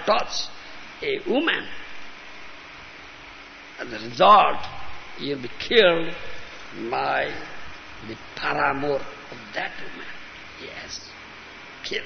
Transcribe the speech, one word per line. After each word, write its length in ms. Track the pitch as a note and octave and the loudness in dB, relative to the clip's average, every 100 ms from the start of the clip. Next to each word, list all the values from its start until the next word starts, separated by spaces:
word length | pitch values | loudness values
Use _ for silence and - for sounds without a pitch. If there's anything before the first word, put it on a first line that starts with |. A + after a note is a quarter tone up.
| - | 2
touch 420 | G#3 - - - - - - - - | 2 2 -2 -4 -8 -12 -12 -12 -6
a 180 | - C3+ - | -2 -2 2
woman, 380 | A#3+ D#4+ F3+ - - - - - - - - - - - - - - - - - - - - - - | 4 4 2 0 -6 -6 -8 -8 -10 -14 -12 -12 -14 -14 -14 -14 -16 -16 -16 -16 -16 -16 -16 -16 -10
as 120 | G2+ | -8
a 160 | A2 A2+ | -6 -4
result, 500 | A#2+ F#3 G#3 D3+ - - - - - - - | 6 12 12 10 4 -2 -4 -4 -4 -6 -6
you'll 240 | C#3 C#3 | -2 -2
be 80 | A#2+ - | -4 -6
killed 560 | - A#3 F#3 E3 E3 - - - - - - - A2+ | 4 8 10 8 2 -2 -4 -4 -6 -10 -10 -6 -2
by 420 | C3+ C#3 C3+ D3 - - - - - - - G#2+ | 0 2 2 0 -2 -6 -6 -8 -10 -12 -12 -10
the 80 | A2 - - | -10 -10 -4
paramour 600 | D3+ D3 C#3+ C3+ D3 C#3 | -2 2 4 4 2 0
of 420 | - - - - - | 0 -8 -12 -12 -8
that 180 | - - - | -6 -4 -4
woman. 240 | - - - - - - - - | -6 -6 -8 -10 -12 -14 -14 -12
Yes, 480 | - - - - - - - - - - - - | -12 -12 -10 -10 -12 -14 -16 -16 -16 -14 -14 -10
killed. 220 | - - | -6 -6